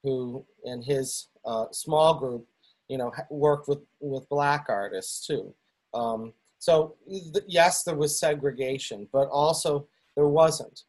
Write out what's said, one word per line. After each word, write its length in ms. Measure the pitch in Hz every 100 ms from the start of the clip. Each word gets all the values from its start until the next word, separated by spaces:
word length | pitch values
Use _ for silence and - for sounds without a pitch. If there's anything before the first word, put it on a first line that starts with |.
who 420 | 139 131 123 131 - _
in 180 | 123 123
his, 460 | 120 139 131 - - _ 110
uh, 200 | 113 113
small 420 | - - 156 156
group, 300 | 139 131 120 - _ _ _ _
you 100 | 135
know, 120 | 120 -
ha-, 60 | 135
worked 380 | 147 147 147 147
with, 100 | 143 _ _
with 280 | 147 135 -
Black 380 | 143 143 143 -
artists 580 | 101 101 95 - - -
too. 280 | 139 147 - _ _ _
Um, 380 | 117 117 110 113 _ _ _
so 360 | - 160 156 - -
th-, 360 | 190 165 175 202
yes, 380 | 175 170 -
there 100 | -
was 240 | 151 147 -
segregation, 920 | 160 147 139 123 131 135 - 104 104
but 160 | 135 135
also 580 | 143 151 156 165 147 147 _ _ -
there 100 | 147
wasn't. 540 | 151 160 147 - -